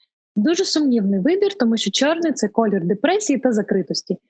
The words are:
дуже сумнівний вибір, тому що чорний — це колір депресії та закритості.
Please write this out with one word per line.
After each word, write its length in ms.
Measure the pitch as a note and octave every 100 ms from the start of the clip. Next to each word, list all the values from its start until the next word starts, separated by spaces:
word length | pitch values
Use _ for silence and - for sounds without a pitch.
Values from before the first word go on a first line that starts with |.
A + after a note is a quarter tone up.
| _ _ _ -
дуже 280 | G#3+ F4
сумнівний 560 | F#4 D#4+ D4 A#3+ G3 G3
вибір, 340 | A#3+ F#4+ G4+
тому 220 | - A#3 A3+
що 140 | -
чорний — 420 | - C#4 E4+ E4
це 140 | C4 G#3
колір 360 | - A3+ G3
депресії 540 | E3+ G3+ D4 G4 G#4+ C4+
та 140 | B3+
закритості. 680 | G#3+ G3 G3 - D#3+ - F3+ _